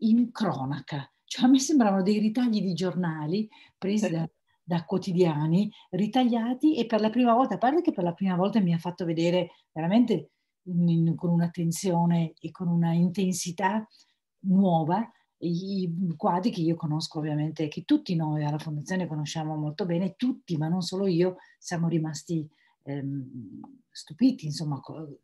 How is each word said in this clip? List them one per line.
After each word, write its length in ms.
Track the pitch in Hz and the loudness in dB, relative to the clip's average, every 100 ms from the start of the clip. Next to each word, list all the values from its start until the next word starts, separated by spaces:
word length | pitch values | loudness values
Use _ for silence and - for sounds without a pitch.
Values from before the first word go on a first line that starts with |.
in 300 | 220 233 240 | 2 4 2
cronaca. 800 | - 202 135 131 139 - 143 135 _ | 0 -2 -2 -4 -6 -6 -10 -10 _
Cioè, 220 | - - 247 | -12 2 6
a 20 | |
me 120 | 269 | 6
sembravano 440 | - 302 214 190 | 6 4 4 4
dei 160 | 185 208 | 2 2
ritagli 420 | 214 233 247 214 | 2 2 0 0
di 120 | 185 | 0
giornali 760 | 160 180 175 175 156 151 196 214 - - - | -2 -2 -2 -2 -4 -2 -2 -4 -10 -20 -8
presi 340 | 190 208 185 | -2 0 0
da, 180 | 165 165 _ _ _ | -2 -4 _ _ _
da 220 | - 170 - | -4 -4 -2
quotidiani, 840 | 190 190 175 175 147 156 170 214 - - | -4 0 2 2 2 2 2 0 -6 -8
ritagliati, 880 | - 214 254 254 233 233 254 311 302 | -4 0 2 2 2 -2 2 2 2
e 80 | 226 | 0
per 160 | 214 | 2
la 80 | 214 | 2
prima 240 | 233 247 | 2 4
volta, 220 | 233 262 190 | 4 2 2
a 40 | |
parte 220 | 240 320 | 2 2
che 100 | 330 | 0
per 100 | - | 0
la 100 | 175 | -4
prima 220 | 175 190 175 | -2 -2 0
volta 240 | 196 220 | 2 2
mi 140 | 180 | 2
ha 40 | 170 | 0
fatto 260 | 180 175 170 | -2 -6 -4
vedere 440 | 165 170 180 175 - _ | 0 2 2 0 -8 _
veramente 600 | 160 165 220 233 175 - _ _ _ 185 | -4 2 4 4 2 -2 _ _ _ -4
in, 180 | 175 175 | 0 2
in, 280 | 165 165 160 | 4 2 0
con 160 | 175 | 0
un'attenzione 1000 | 170 170 180 165 165 196 170 170 170 160 - | 0 0 -2 -4 -2 0 2 2 2 -2 -6
e 120 | 160 | -14
con 160 | - 175 | -6 -2
una 260 | 170 170 | 0 2
intensità 960 | 170 180 175 185 180 180 170 190 214 220 _ _ _ _ _ | 2 2 2 -2 -2 -6 -2 -2 -2 -6 _ _ _ _ _
nuova 640 | 196 185 196 165 156 190 233 _ _ - | 2 4 6 4 2 0 -2 _ _ -8
i, 420 | 175 170 190 196 | -4 -4 -4 -4
i 320 | 180 170 180 151 | -4 -2 -4 -2
quadri 360 | 202 175 214 | 0 0 -2
che 100 | 190 | -2
io 140 | 160 165 | -2 -2
conosco 440 | 156 156 - 156 | -2 -4 -4 -6
ovviamente, 480 | 156 147 151 156 151 | -4 -2 -4 -4 -6
che 140 | - - | -6 0
tutti 300 | 302 - 165 | 0 0 -2
noi 280 | 156 151 | 0 -2
alla 140 | 147 151 | -2 -4
Fondazione 500 | 156 147 160 185 160 | -6 -8 -4 -4 -4
conosciamo 480 | 151 147 165 156 156 | -6 -6 -6 -6 -4
molto 300 | 151 151 185 | -6 -4 -2
bene, 300 | 170 190 - | -2 -2 -2
tutti, 420 | 247 - - 156 | -4 -4 -4 -4
ma 100 | 160 | 0
non 140 | 185 | -2
solo 260 | 170 185 196 | -2 -2 0
io, 300 | 170 185 180 - _ | 2 0 -2 -18 _
siamo 300 | - 175 170 | -8 -2 0
rimasti, 600 | 165 156 147 - 160 151 _ _ _ | 0 -2 -6 -6 -6 -6 _ _ _
ehm, 760 | 143 143 139 139 127 123 101 - - - _ | -10 -8 -6 -8 -10 -14 -14 -16 -20 -20 _
stupiti, 560 | - - 151 254 - 151 | -20 -14 0 0 0 -6
insomma, 340 | 147 151 - | -6 -6 -6
co-, 400 | - 147 151 - | -8 -14 -14 -18